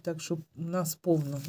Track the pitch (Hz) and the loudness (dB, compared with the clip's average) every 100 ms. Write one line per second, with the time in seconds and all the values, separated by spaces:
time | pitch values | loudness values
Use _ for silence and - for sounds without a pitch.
0 | - 160 - 165 - - 165 175 160 - | -4 -4 -2 -4 -4 -8 -2 0 0 0
1 | 180 160 139 139 | 4 4 4 -2